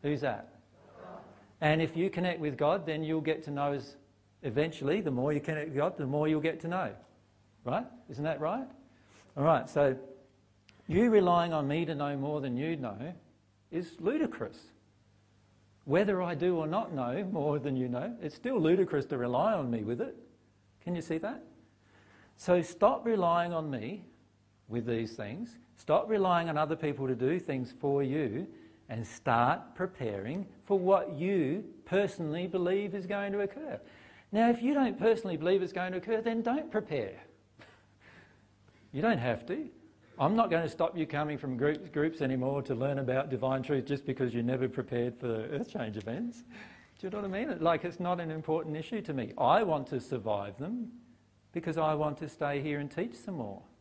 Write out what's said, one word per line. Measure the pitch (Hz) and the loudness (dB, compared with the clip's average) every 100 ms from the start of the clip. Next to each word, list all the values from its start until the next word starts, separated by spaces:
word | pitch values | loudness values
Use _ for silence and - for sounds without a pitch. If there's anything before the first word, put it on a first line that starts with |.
Who's | 147 147 | -2 0
that? | 135 107 - - _ - - - - - - - - - | -2 -4 -10 -20 _ -20 -20 -20 -16 -16 -18 -20 -20 -2
And | 156 156 | 2 4
if | 160 165 | 2 0
you | 185 | -2
connect | 170 180 170 | 0 -2 0
with | 151 127 | -4 0
God, | 147 190 160 | 2 2 -2
then | 156 | -4
you'll | 156 160 | -2 -2
get | 151 156 | 0 -2
to | 147 | -4
know | 143 143 | -2 -2
us | 143 113 - - _ _ _ | -2 -6 -18 -20 _ _ _
eventually. | 147 117 160 156 139 190 | -4 0 0 -2 0 0
The | 165 | 0
more | 123 135 | 0 0
you | 147 | 0
connect | 147 156 151 | -2 -4 -4
with | 139 | 0
God, | 160 185 | -2 -2
the | 135 | -2
more | 147 156 | 0 2
you'll | 156 | 2
get | 156 151 | 0 -2
to | 165 | -4
know. | 180 139 101 - _ _ _ _ _ | -4 -4 -8 -20 _ _ _ _ _
Right? | 120 160 247 - - | -4 -4 -4 -16 -14
Isn't | 127 | -6
that | 151 147 | -4 -2
right? | 151 226 262 - - - - - - - | -2 -2 -6 -14 -20 -20 -20 -20 -14 2
All | |
right, | 151 147 123 | 6 6 4
so | 151 143 131 - - - _ _ _ - - - | 4 4 2 -8 -18 -20 _ _ _ -20 -20 0
you | 165 240 | 4 8
relying | 214 180 175 170 | 8 8 4 4
on | 156 139 | 0 0
me | 151 | 0
to | 165 | 0
know | 151 143 143 | -2 -2 -2
more | 139 151 | -2 -2
than | 135 123 | -2 -2
you | 151 | -2
know | 160 123 101 143 175 - _ _ _ _ | -2 -4 -6 -10 -10 -18 _ _ _ _
is | 165 170 - | -8 -8 -4
ludicrous. | 165 294 311 - 107 - - _ _ _ _ _ _ _ _ _ _ _ | -2 0 -2 -4 -10 -10 -20 _ _ _ _ _ _ _ _ _ _ _
Whether | - 156 208 185 | 2 2 4 2
I | 175 | 0
do | 156 180 175 | 0 2 2
or | 156 | 0
not | 180 226 | -2 -2
know | 147 123 139 190 | -4 -2 -2 -4
more | 170 143 147 | -2 0 0
than | 143 131 | 0 -2
you | 127 | -2
know, | 123 185 240 | -2 -4 -6
it's | 156 | -10
still | - 240 254 | -8 -2 2
ludicrous | 156 185 185 143 - | 4 4 4 0 -2
to | 135 | -2
rely | 120 123 196 | 0 2 2
on | 208 131 | 2 0
me | 117 | -2
with | 104 123 | -2 -4
it. | 262 - - _ _ _ _ _ | -4 -8 -20 _ _ _ _ _
Can | - 175 | -6 -6
you | |
see | 160 160 | -4 -4
that? | 196 277 - - - _ _ - - - - - | -4 -8 -14 -20 -20 _ _ -20 -20 -20 -20 -8
So | - 180 | 4 4
stop | 160 - 208 269 233 | 4 4 4 6 0
relying | 220 175 170 175 | 2 4 4 2
on | 165 156 | -2 -2
me | 127 110 202 - - _ _ _ _ - | -4 -4 -8 -14 -20 _ _ _ _ -6
with | 117 | -4
these | 113 113 110 | 0 -2 -2
things. | - 104 147 233 - - - | -6 -10 -8 -10 -12 -20 -16
Stop | - 160 214 | 2 2 4
relying | 214 185 175 170 | 2 4 4 4
on | 151 | 0
other | 151 | 0
people | 160 156 135 135 | 0 -2 0 -2
to | |
do | 123 127 175 | 2 2 0
things | 175 135 120 - | -2 -4 -4 -4
for | 143 139 | 0 2
you | 139 147 135 113 190 - - - - | 2 0 0 -2 -6 -12 -20 -20 -10
and | 117 110 | -8 -8
start | - - 117 120 170 - | -4 2 4 4 2 -4
preparing | - 180 - 117 101 104 170 190 - - | -6 -6 -4 -4 -4 -4 -6 -8 -14 0
for | 196 | 2
what | 185 196 - | 6 4 4
you | 147 180 196 135 180 - - - | -2 2 2 2 0 -6 -16 0
personally | 185 202 - 160 160 180 | 2 2 -2 -4 -2 -2
believe | 180 175 196 208 | 0 2 2 0
is | 196 180 | -4 -4
going | 202 202 | -4 -2
to | 196 | -2
occur. | 196 277 302 247 - - - - _ | -2 -4 -10 -10 -12 -20 -20 -20 _
Now, | 208 233 | 4 4
if | 233 | 4
you | 240 | 2
don't | 294 254 - | 2 2 2
personally | 220 226 202 160 | 2 4 0 0
believe | 165 196 | 4 4
it's | 180 | 2
going | - 185 | -4 -4
to | 185 | -4
occur, | 185 226 | -2 0
then | 226 226 | 0 0
don't | 226 269 320 | 0 0 0
prepare. | 214 - 143 101 92 - _ _ _ | -4 -2 -2 -4 -8 -20 _ _ _
<laughs> | - - _ _ - - - - _ _ - - - | -20 -20 _ _ -20 -20 -20 -20 _ _ -20 -20 -10
You | 135 | -2
don't | 214 180 | 2 2
have | 120 113 - | 0 -2 -4
to. | 233 302 - - _ - - | -6 -6 -14 -20 _ -20 0
I'm | 143 220 | 2 4
not | 226 | 4
going | 165 | 4
to | 160 | 0
stop | - 165 175 | 0 0 0
you | 156 | -2
coming | 147 151 147 | -2 -2 -4
from | 139 127 | -4 2
groups, | 143 151 180 | 2 2 -4
groups | 147 156 160 | 0 0 2
anymore | 135 131 127 139 | 0 2 0 0
to | 139 | -2
learn | 120 135 139 | 0 0 0
about | 127 127 139 | 0 0 0
divine | 127 131 135 | 0 0 0
truth | 127 143 127 | 0 -2 0
just | 139 | -4
because | - 131 127 | -2 0 0
you | 117 | 2
never | 117 127 131 | 0 0 0
prepared | 131 - 120 120 120 | -2 -2 0 -2 -2
for | 123 | -4
earth | 110 110 139 - | -2 -2 -4 -4
change | - 113 104 | -4 -4 -6
events. | 104 131 240 240 - - - - - - | -6 -6 -6 -8 -18 -18 -18 -20 -20 -12
Do | 190 | -8
you | |
know | 208 | -6
what | |
I | 196 190 285 | -4 -4 -4
mean? | 170 | 2
Like, | 160 160 | 2 2
it's | 175 170 | -2 -4
not | 175 180 | -2 -2
an | 165 | -2
important | 156 156 160 156 151 | -6 -2 -2 -2 -6
issue | 156 226 | -6 -6
to | - | -4
me. | 139 110 - | -4 -4 2
I | 127 180 | 4 6
want | 208 151 135 | 4 0 0
to | 135 | -6
survive | - 127 107 104 101 101 | -4 -4 0 -2 -2 -8
them | 151 247 226 - - - _ _ _ | -6 -6 -8 -12 -20 -20 _ _ _
because | 170 165 156 | -6 -4 0
I | 156 | 2
want | 151 151 147 | 2 0 -2
to | 151 | -10
stay | - 147 143 | -4 -2 -2
here | 151 147 | -2 -4
and | 143 | -4
teach | - 226 | -4 -6
some | - - 175 | -8 -10 -6
more. | 104 98 - _ | -6 -10 -16 _